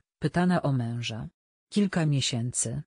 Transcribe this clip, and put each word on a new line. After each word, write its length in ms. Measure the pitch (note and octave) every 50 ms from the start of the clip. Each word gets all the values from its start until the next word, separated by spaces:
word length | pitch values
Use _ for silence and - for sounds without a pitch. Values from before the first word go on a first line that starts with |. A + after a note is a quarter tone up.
| _ _ _ -
pytana 420 | - D3+ - F3 F3+ F3+ F3+ E3+
o 100 | - D3
męża. 560 | C3+ B2+ A#2 A#2 A#2+ A#2+ A#2 A#2 A2+ G#2+ C3+ E3+ _ _ _ _ _ _ _ _
Kilka 360 | - G#3 G3+ F#3+ - F3+ D#3+
miesięcy 760 | D3+ C#3+ C3+ B2 - - A#2 A#2 B2 A#2+ - - A2+ B2 C#3+ -